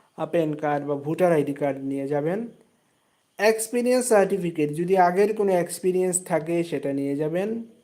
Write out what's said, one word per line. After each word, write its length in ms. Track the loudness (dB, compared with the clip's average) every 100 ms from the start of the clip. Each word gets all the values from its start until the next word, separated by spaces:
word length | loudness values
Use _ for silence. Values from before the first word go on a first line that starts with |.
| _ -10 -2
প্যান 220 | 0 0
কার্ড 320 | -2 -2 -2 -2
বা 100 | -4
ভোটার 360 | -4 2 4
আইডি 220 | 4 0
কার্ড 240 | -2 -4 -4
নিয়ে 260 | -6 -6 -4
যাবেন। 400 | -2 -2 -4 -6 -14 _ _ _ _ _ _ _ 0
এক্সপিরিয়েন্স 680 | 2 2 -2 -2 2 2 4
সার্টিফিকেট, 640 | 4 4 0 -2 -2 -2
যদি 240 | -2 2 4
আগের 380 | 4 4 2 2
কোনো 160 | 2
এক্সপিরিয়েন্স 760 | 2 0 -2 0 0 0 -2 -2
থাকে 380 | -2 0 -2
সেটা 300 | -2 -4 -4
নিয়ে 220 | -2 -2 -2
যাবেন 340 | -2 -2 -4 -6 -10 _